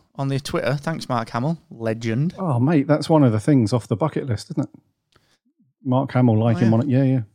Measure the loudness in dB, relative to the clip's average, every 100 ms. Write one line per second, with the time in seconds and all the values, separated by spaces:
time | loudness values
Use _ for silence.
0 | _ -8 -4 -4 -4 -4 -2 -4 -4 -6
1 | -4 -6 -4 -4 -4 -4 -10 -8 -4 -4
2 | -2 -2 -2 -2 -2 0 2 2 2 0
3 | 2 4 4 2 2 2 2 0 -2 -2
4 | -2 -4 -4 -6 -6 -8 -8 -10 _ _
5 | _ _ _ _ _ _ _ _ -2 -2
6 | 0 2 4 4 2 2 2 2 2 2
7 | 2 0 -4